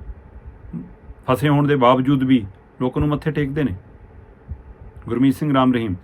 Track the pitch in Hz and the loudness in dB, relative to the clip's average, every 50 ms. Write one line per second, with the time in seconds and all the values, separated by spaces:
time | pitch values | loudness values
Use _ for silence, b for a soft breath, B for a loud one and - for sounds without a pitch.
0 | - - - - - - - - - - - - - - - - - - - - | -16 -16 -16 -18 -18 -20 -20 -20 -20 -20 -20 -20 -18 -14 -14 -14 -14 -16 -20 -20
1 | - - - - - - 127 - 143 151 143 143 147 143 147 135 120 120 131 127 | -20 -20 -20 -10 -4 -2 -2 0 2 2 2 4 2 2 2 4 4 4 4 4
2 | 127 139 147 135 131 131 135 120 98 95 - - - - - - 127 127 - 151 | 4 2 2 2 4 2 2 2 2 -2 -14 -20 -20 -16 -8 -6 -6 -4 -2 -2
3 | 147 147 147 139 - 160 143 151 147 135 139 156 139 117 92 - - - - - | 0 0 -2 -2 -4 -4 -2 -2 -4 -4 -2 -2 -2 -4 -4 -8 -14 -20 -20 -20
4 | - - - - - - - - - - - - - - - - - - - - | -20 -20 -20 -20 -20 -20 -20 -20 -16 -16 -16 -16 -16 -20 -20 -20 -20 -20 -20 -14
5 | - - 117 120 135 135 131 - 156 151 135 131 127 127 123 117 113 104 92 90 | -10 -4 0 2 2 2 2 2 0 0 2 4 4 4 2 0 -2 -4 -6 -8